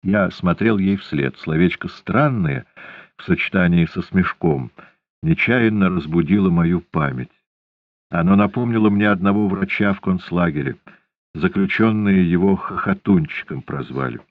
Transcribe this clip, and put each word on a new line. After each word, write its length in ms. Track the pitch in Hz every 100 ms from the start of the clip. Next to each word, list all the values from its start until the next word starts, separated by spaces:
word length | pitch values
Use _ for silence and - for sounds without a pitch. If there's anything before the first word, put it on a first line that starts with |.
Я 300 | 95 104 90
смотрел 460 | - 90 85 110 104
ей 180 | 95 98
вслед. 420 | - 76 67 -
Словечко 480 | - 80 90 - -
«странные» 800 | - - 101 147 123 80 69 - - - - - _
в 60 |
сочетании 640 | - 90 - 95 90 87 82
со 160 | -
смешком 720 | 87 95 87 - 85 71 60 - - _ _ _
нечаянно 680 | 80 80 - 123 113 107 95
разбудило 640 | 90 76 82 78 101 95
мою 300 | 85 85 87
память. 500 | - 80 71 64 62 _ _ _ _ _ _ _ _
Оно 240 | 82 85
напомнило 560 | 98 101 123 120 113 107
мне 180 | 101 104
одного 380 | 98 98 98 104
врача 460 | 95 95 - 104
в 80 | 95
концлагере. 800 | - 92 - 87 87 73 67 - - - _ _ _
Заключённые 920 | - 90 98 98 - 113 107 101 95 87
его 280 | 87 98 95
хохотунчиком 1040 | - 95 - 98 - 95 151 - - 69
прозвали. 580 | - 71 65 64 65 58 -